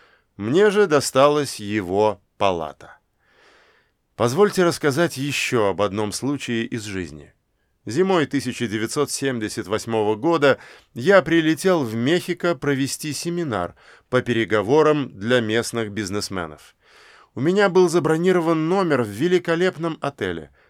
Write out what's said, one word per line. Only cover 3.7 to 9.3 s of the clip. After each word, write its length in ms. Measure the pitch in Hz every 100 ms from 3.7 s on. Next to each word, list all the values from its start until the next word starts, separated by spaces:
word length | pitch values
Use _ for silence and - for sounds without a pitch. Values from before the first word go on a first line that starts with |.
| _ _ _ _ -
Позвольте 480 | 120 143 202 185 170
рассказать 500 | - 151 135 170 127
ещё 520 | 143 131 - 123 101
об 140 | 90
одном 300 | 101 101 104
случае 540 | - 131 143 - 117 117
из 180 | 120
жизни. 500 | 104 95 80 73 - _ _ _ _ _ -
Зимой 400 | 131 190 185 139
тысяча 420 | 143 123 113 120
девятьсот 420 | 107 113 147 139
семьдесят 580 | - 135